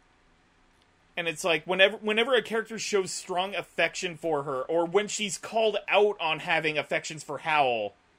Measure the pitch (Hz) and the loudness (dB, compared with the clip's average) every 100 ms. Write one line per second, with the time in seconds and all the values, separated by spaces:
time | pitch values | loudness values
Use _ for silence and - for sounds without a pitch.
0 | _ _ _ _ _ _ _ _ _ _ | _ _ _ _ _ _ _ _ _ _
1 | _ - 170 160 185 160 165 185 196 214 | _ -6 -4 -2 0 0 0 4 4 4
2 | 214 214 240 247 - 220 214 220 - 202 | -2 0 4 2 2 -4 -4 -8 -2 0
3 | 185 - - 180 196 180 - - 165 - | 0 -6 -4 -4 -2 -6 -6 0 0 0
4 | 185 160 165 147 143 131 131 165 170 185 | -8 -6 -2 -2 -2 -4 0 0 2 2
5 | 208 - 208 - - 220 220 202 - 180 | 0 -4 -4 -6 -4 0 0 0 0 4
6 | 208 196 165 156 170 160 156 151 135 160 | 4 2 -2 -2 0 0 2 -2 -2 -4
7 | - 156 - 139 165 151 135 117 101 - | -4 -10 -10 -6 0 4 4 2 -2 -6
8 | _ | _